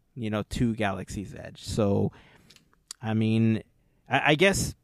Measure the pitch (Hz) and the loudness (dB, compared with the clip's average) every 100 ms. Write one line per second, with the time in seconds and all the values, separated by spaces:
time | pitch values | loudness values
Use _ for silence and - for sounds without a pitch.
0 | _ 127 107 107 - - 120 113 104 95 | _ -10 -4 -4 -4 -2 0 0 -2 -4
1 | 90 - 92 - - - - 107 104 101 | -8 -10 -10 -12 -16 -14 -6 0 2 2
2 | 101 - - - _ - _ _ - - | 0 -4 -16 -20 _ -20 _ _ -20 -12
3 | 113 110 110 113 113 110 - _ _ _ | -4 0 2 4 4 2 -4 _ _ _
4 | - 131 143 151 196 123 - - | -2 0 2 4 4 2 -2 -6